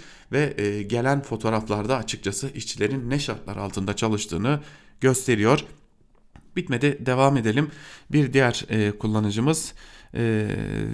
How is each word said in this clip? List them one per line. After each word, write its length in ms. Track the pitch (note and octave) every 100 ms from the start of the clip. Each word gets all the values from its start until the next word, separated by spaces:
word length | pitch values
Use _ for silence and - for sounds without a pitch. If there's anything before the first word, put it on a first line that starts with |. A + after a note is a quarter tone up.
| - - -
ve, 220 | C3+ D3 -
e, 240 | G#2 G#2
gelen 400 | G2+ A#2 B2+ C#3+
fotoğraflarda 720 | C#3 A2+ A#2 A2 A2 G#2 G#2 C3
açıkçası 520 | A2 A2+ G2 G2 C3+
işçilerin 560 | - - - G#2+ C3+ A#2+
ne 80 | C#3+
şartlar 380 | C#3+ G#2+ - G2+
altında 400 | G2+ G2+ G2 G2
çalıştığını 640 | A2 G#2 - E2+ A2+ D3 D3 - - -
gösteriyor. 640 | C3 B2+ - A2+ G#2+ D3+ - - _ _ _ _ _ - - F3+
Bitmedi, 420 | E3+ A#2+ C#3+ - A#2+
devam 300 | B2+ C#3 C#3
edelim. 340 | A2 A2 D#3 - - - -
Bir 200 | D3 C3+
diğer, 320 | C3 B2 - -
e, 300 | A2 G#2 G#2
kullanıcımız, 760 | A2 G#2+ G#2 G#2 C3+ D#3+ - - - - -
e, 360 | A#2 A#2 G#2+ G#2 G#2 G#2 G#2+ G#2+